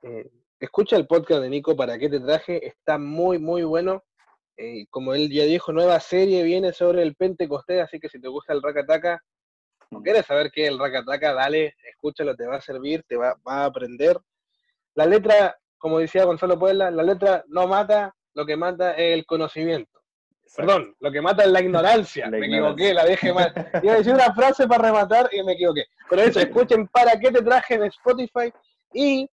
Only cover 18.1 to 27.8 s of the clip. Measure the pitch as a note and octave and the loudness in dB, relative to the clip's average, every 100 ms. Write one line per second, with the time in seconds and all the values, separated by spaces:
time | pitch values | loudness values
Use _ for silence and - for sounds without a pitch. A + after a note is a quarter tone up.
18.1 | _ _ - D3+ D3+ F3 F3+ F3+ D#3+ E3+ | _ _ -10 -6 -4 -4 -2 -4 0 0
19.1 | E3 D#3+ E3 D#3+ - E3 E3 A2 _ _ | 0 -2 -4 -4 -6 -4 -4 -8 _ _
20.1 | _ _ _ _ - - G3 A2+ _ C#3+ | _ _ _ _ -6 0 0 0 _ -8
21.1 | C#3+ D#3+ G3+ G3+ F#3 F#3 F3+ F3 A3+ F#3 | -4 -2 4 4 4 2 0 2 2 0
22.1 | C#3+ A3 A3 G#3 A3 G#3 D3+ G3 F3 E3 | -8 -6 -6 -4 -2 -2 0 0 2 2
23.1 | F#3 F#3 F3+ F3 F3 E3+ F3 F3+ A3 G#3+ | 2 0 0 0 -2 -6 -2 2 2 4
24.1 | C4 B3 G3+ C4 C4+ B3+ A#3+ A3+ G#3+ G3 | 4 4 4 2 4 4 4 4 2 2
25.1 | A3+ B3 G3+ F#3+ F3 F3 D3 - _ - | 2 2 -2 -4 0 0 -2 -6 _ -2
26.1 | F3+ A3+ G3+ F3+ A3+ B3 A3+ G#3 B3 A#3+ | 4 4 4 0 2 2 2 2 2 4
27.1 | A3 B3 B3 A3+ B3 - A#3 | 4 4 2 4 2 2 -2